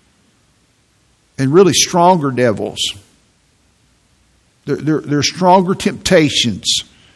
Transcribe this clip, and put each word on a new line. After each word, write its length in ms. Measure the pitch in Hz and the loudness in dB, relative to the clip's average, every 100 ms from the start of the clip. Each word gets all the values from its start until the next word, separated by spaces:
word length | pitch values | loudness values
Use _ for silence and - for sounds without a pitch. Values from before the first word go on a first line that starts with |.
| _ _ _ _ _ _ _ _ _ _ _ _ _ - | _ _ _ _ _ _ _ _ _ _ _ _ _ -6
And 160 | 135 | 0
really 220 | 165 190 | 4 4
stronger 560 | 123 - 175 175 185 143 | 4 0 2 2 2 0
devils. 480 | 123 123 104 101 - - - - _ _ _ _ _ _ _ _ _ _ _ _ _ _ _ - | 0 0 -2 -6 -8 -8 -10 -20 _ _ _ _ _ _ _ _ _ _ _ _ _ _ _ -8
They're, 100 | 143 | -6
they're, 240 | 143 151 | -2 -4
they're 220 | - 143 | -2 -4
stronger 520 | 127 - 185 190 180 | -4 0 2 4 2
temptations. 1080 | 190 202 139 - 185 147 - 117 90 - - - _ _ | -2 -4 -4 0 2 2 0 -4 -4 -4 -6 -8 _ _